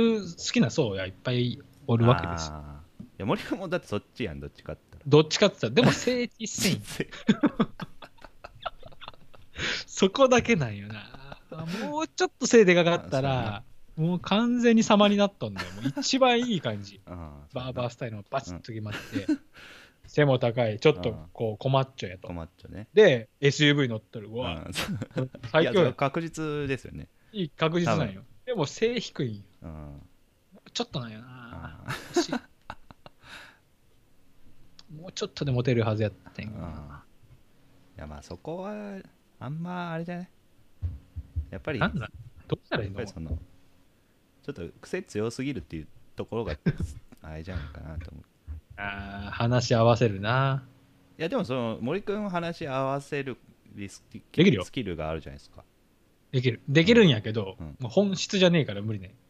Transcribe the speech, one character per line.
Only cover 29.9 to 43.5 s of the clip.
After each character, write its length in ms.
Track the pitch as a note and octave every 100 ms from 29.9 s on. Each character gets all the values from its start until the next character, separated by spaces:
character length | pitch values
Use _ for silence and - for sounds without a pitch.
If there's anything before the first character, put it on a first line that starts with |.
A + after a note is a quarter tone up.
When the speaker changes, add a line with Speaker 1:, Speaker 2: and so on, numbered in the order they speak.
| C#2+ D2+ _ _ _ _ F#3+ -
Speaker 1:
ち 80 | -
ょ 40 | A#3
っ 20 |
と 100 | C4
な 60 | A#3
ん 40 |
よ 80 | G#3+
な。 60 | E3+
Speaker 2:
あ 560 | B3+ A#3 - - - -
ー。 240 | - - F4
Speaker 1:
欲 80 | -
し 40 |
い。 20 |
Speaker 2:
<laughs> 80 | B3+ - _ - - - - - _ - - - _ _ _ _ _ _ - - - - - - - - D#3
Speaker 1:
も 120 | F3+
う 20 |
ち 100 | -
ょ 40 | G#3
っ 20 |
と 160 | - C#3+
で 60 |
モ 100 | B2
テ 140 | B2 A#2
る 80 |
は 120 | G#2+ G#2+
ず 60 |
や 80 | G#2+
っ 20 | - -
た 80 | -
ん 40 | G#2+
や 60 |
け 60 | G#2+
ど 40 |
な。 60 | E2+
Speaker 2:
う 40 |
ん。 20 |
い 40 | D#2 D2 D2 - - - - - _ _ - - -
や、 100 | D2+
ま 100 | D2
あ、 40 |
そ 120 | - F#2+
こ 200 | - E3+
は、 360 | F#3+ G#3 G3+ G3 - _ _ _
あ 60 | A#2+
ん 140 | D#3
ま 300 | F3 F3+ F3
あ 60 | E3
れ 60 | E3+
じ 60 |
ゃ 60 | F3
な 60 |
い？ 60 | F3+ _ _ _ - - - - - - - - -
や 80 | F#2+
っ 20 |
ぱ 100 | -
り、 60 | C3
Speaker 1:
な 60 | F#3
ん 80 | F#3+
だ？ 120 | G#2+ - - - -
ど 100 | -
う 40 | _
し 40 |
た 80 | -
ら 60 |
い 40 | G2+
い 40 |
の？ 60 | G2
Speaker 2:
や 60 | G#2+
っ 0 |
ぱ 60 |
り 20 |
そ 60 | F2
の、 180 | D#2 D2 -